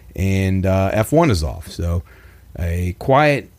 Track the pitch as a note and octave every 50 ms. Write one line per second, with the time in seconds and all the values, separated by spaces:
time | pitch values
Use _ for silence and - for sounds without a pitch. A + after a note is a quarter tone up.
0 | - - - - F#2+ G2 G2 F#2+ F#2+ F#2+ F#2+ F#2+ F2+ F#2+ F#2+ F#2+ F#2+ G2 - G#2+
1 | A2 - C#3+ D#3+ E3+ C#3+ G2+ E2 D2+ C2 G#1+ E2 - - - - F2 E2+ E2+ F2+
2 | - - - - - - - - _ - - - E2+ E2+ E2+ F2+ F2+ F2+ F2 -
3 | - C3+ C3 C#3+ D3+ D3 C#3+ A#2+ - - _